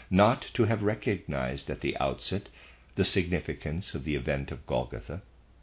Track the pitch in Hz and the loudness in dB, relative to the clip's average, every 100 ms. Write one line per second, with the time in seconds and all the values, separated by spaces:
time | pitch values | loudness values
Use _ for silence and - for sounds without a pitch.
0 | - 92 107 127 - - 113 110 104 113 | 2 6 6 4 -2 2 2 4 2 0
1 | - 95 - 69 64 69 - 71 71 - | 0 -2 -2 -2 -2 -4 -6 -4 -2 0
2 | 69 62 - 95 - - - - - - | 0 -2 -4 -4 -6 -18 -20 -20 -8 0
3 | 95 101 87 87 - 73 78 82 - 78 | 2 2 2 0 -2 -6 -4 -4 -4 -6
4 | 69 71 64 69 69 65 - 65 64 60 | -2 -2 0 -2 -2 -8 -2 -2 -2 -6
5 | - 85 - - - - | -8 -10 -10 -20 -20 -20